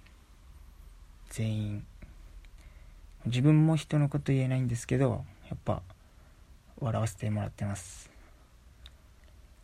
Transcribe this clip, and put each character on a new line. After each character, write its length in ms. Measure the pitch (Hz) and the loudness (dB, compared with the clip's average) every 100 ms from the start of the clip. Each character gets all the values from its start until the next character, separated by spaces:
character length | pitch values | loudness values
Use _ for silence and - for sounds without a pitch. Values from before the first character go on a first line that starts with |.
| - - - - - - - - - - - - - | -20 -20 -20 -20 -20 -20 -20 -20 -20 -20 -20 -20 -12
全 240 | - 110 | -6 -4
員。 320 | 107 104 104 - - - - - - - - - - - - - - - | -2 -4 -6 -10 -18 -20 -20 -20 -20 -20 -20 -20 -20 -20 -20 -20 -10 -2
自 160 | 123 | 4
分 240 | 143 156 156 | 6 8 8
も 100 | 160 | 4
人 220 | - 151 | 2 2
の 100 | 143 | 2
こ 100 | 147 | 0
と 140 | 143 | 0
言 80 | 135 | 2
え 60 | 127 | 2
な 80 | 131 | 0
い 40 | |
ん 60 | 123 | 0
で 80 | 120 | -2
す 100 | - | 0
け 120 | 127 | 2
ど、 260 | 135 98 92 - - | 2 0 -6 -16 -14
や 60 | - | -8
っ 20 | |
ぱ、 180 | - 98 - - - - - - - - - - | -4 -4 -6 -18 -20 -20 -20 -20 -20 -20 -20 -6
笑 220 | 123 110 | -2 0
わ 60 | 110 | -2
せ 80 | - | -4
て 140 | 110 | -4
も 120 | 104 | -2
ら 60 | 104 | -4
っ 40 | |
て 120 | - | -4
ま 140 | 101 101 | -6 -6
す。 340 | - - - - - - - - - - - - - - - - - - | -10 -16 -20 -20 -20 -20 -20 -20 -20 -20 -20 -20 -20 -20 -20 -20 -20 -20